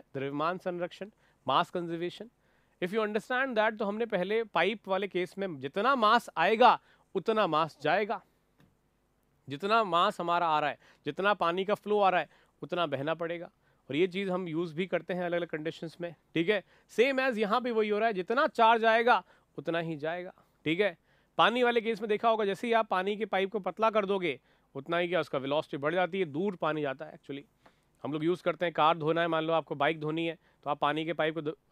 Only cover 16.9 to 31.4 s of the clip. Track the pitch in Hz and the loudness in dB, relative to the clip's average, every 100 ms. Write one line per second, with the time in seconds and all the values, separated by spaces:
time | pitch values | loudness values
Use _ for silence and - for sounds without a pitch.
16.9 | - 262 262 269 214 202 247 247 220 214 | 2 2 2 0 0 0 0 0 0 0
17.9 | 208 226 185 180 240 311 - 226 233 226 | 0 0 -2 -2 0 0 4 4 6 4
18.9 | 226 233 202 - _ _ - 156 165 165 | 4 4 2 0 _ _ -10 -6 -4 -4
19.9 | 151 156 180 180 - _ _ 147 175 202 | -6 -6 -8 -12 -18 _ _ -2 0 0
20.9 | 165 _ _ _ - 180 240 240 233 214 | -2 _ _ _ 4 4 6 2 2 -2
21.9 | 202 214 208 233 220 202 190 240 226 220 | -4 -2 0 2 2 -2 -4 0 0 2
22.9 | 185 190 208 214 190 190 208 185 196 220 | -2 -2 -4 -2 -2 -2 -4 -6 0 0
23.9 | 214 190 196 170 123 _ _ _ 143 143 | 2 0 -2 -2 -6 _ _ _ -14 -4
24.9 | 170 175 175 147 143 135 151 - 147 147 | -2 0 -2 -2 -4 -2 -4 -4 -6 -2
25.9 | 180 180 190 165 139 202 180 156 156 143 | -2 -2 -2 -4 -4 -4 -2 -4 -2 -4
26.9 | 135 156 - - 139 - _ _ _ _ | -6 -14 -18 -14 -14 -16 _ _ _ _
27.9 | _ 127 151 160 180 175 160 170 160 156 | _ -8 -2 -2 0 -2 -2 -2 4 4
28.9 | 170 151 165 170 160 160 165 143 147 143 | 4 0 0 0 0 0 -2 -2 -2 -2
29.9 | 160 151 160 165 156 _ _ 139 147 147 | 0 -4 -4 -4 -6 _ _ -8 -2 0
30.9 | 151 160 165 160 160 | 0 -4 -2 -2 -4